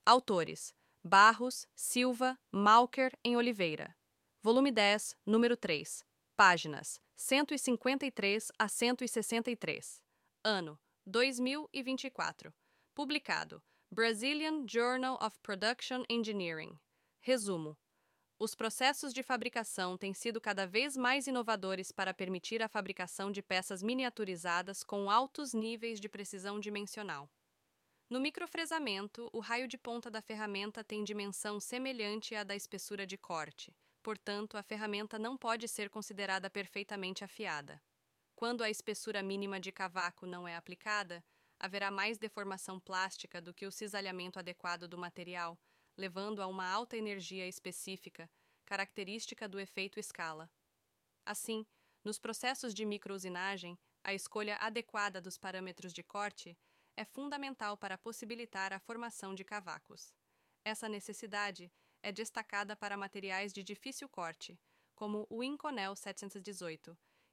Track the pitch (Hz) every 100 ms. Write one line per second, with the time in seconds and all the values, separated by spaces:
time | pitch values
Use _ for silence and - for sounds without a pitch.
0 | - 247 247 185 156 156 - - _ _
1 | 170 196 214 214 247 - - - - 247
2 | 254 240 254 254 - 196 208 226 247 -
3 | 262 - 240 240 240 208 170 151 - -
4 | _ _ _ _ 214 247 277 220 202 208
5 | - - - 220 240 240 190 151 160 -
6 | - _ _ - 196 170 156 143 147 -
7 | _ - - 269 294 285 - 233 247 269
8 | 269 - 202 214 - - 208 - 240 247
9 | 247 226 208 233 233 226 165 - - -
10 | _ _ _ _ 220 202 160 151 _ _
11 | - 220 262 247 254 294 302 277 254 262
12 | 262 - 156 - 156 - _ _ _ -
13 | 269 202 - 160 160 156 _ _ - 190
14 | 226 214 262 302 311 311 233 233 240 254
15 | 262 262 214 - - 196 208 240 - 254
16 | - 233 220 202 175 160 - - _ _
17 | _ _ - 254 202 175 156 151 _ _
18 | _ _ _ - 220 - 220 - 262 285
19 | 285 247 254 247 247 240 220 - 180 185
20 | 196 190 233 226 220 196 190 214 285 262
21 | 247 277 269 254 226 214 190 190 190 -
22 | 190 185 185 185 - 226 220 214 190 190
23 | 180 - 196 196 - 185 185 185 208 254
24 | 254 233 196 175 175 175 185 202 - 202
25 | 196 220 269 - 277 226 220 226 233 214
26 | 208 196 196 196 196 208 208 208 202 220
27 | 202 143 143 _ _ _ _ _ _ _
28 | - 247 285 339 349 330 330 320 269 196
29 | 202 - 233 - 202 233 254 254 240 233
30 | 226 220 - 214 214 196 214 214 214 214
31 | 208 208 202 196 214 208 - 254 269 247
32 | 208 214 - 214 196 202 - 190 - 202
33 | 190 196 - 165 147 - - _ _ _
34 | - 208 - 202 214 208 - 214 214 202
35 | 214 220 226 269 233 226 233 - 202 214
36 | 208 202 196 190 190 202 185 202 208 202
37 | 185 185 202 - 202 151 143 151 _ _
38 | _ _ _ - 233 240 220 214 - 202
39 | - 208 190 196 196 190 185 - 185 180
40 | 175 - 180 180 175 170 175 180 214 208
41 | 185 170 - _ _ - 190 196 196 196
42 | 202 220 214 - 196 190 - 190 - 185
43 | 190 - - 180 175 - 196 - 214 202
44 | 196 185 180 190 175 175 175 175 175 175
45 | 175 185 175 180 170 170 _ _ _ -
46 | 190 180 202 208 190 190 185 202 240 226
47 | 214 196 170 185 185 180 185 - - 190
48 | 170 - 165 _ _ _ - 196 196 -
49 | 190 220 - - 214 190 196 - 196 -
50 | 202 - 165 156 165 _ _ _ _ _
51 | _ _ - 208 - 220 220 _ _ _
52 | 208 214 226 220 247 262 247 202 214 208
53 | 196 196 185 180 190 196 175 175 _ _
54 | - 196 - 214 208 208 220 226 226 214
55 | 202 185 180 - 190 185 185 175 185 170
56 | - 202 208 - 175 175 _ _ _ -
57 | 214 - 285 285 277 262 208 208 196 190
58 | 233 220 214 233 233 190 190 190 - 233
59 | 233 - 196 190 190 208 180 156 _ -
60 | - _ _ _ _ _ 214 214 220 208
61 | - 202 220 208 202 180 175 _ _ _
62 | 208 196 226 - 220 202 202 208 208 202
63 | 196 202 190 190 202 196 190 202 269 -
64 | 277 - 170 165 - 180 _ _ _ -
65 | 208 208 214 226 262 294 302 247 196 202
66 | 202 190 202 202 185 185 175 160 - 170
67 | _ _ _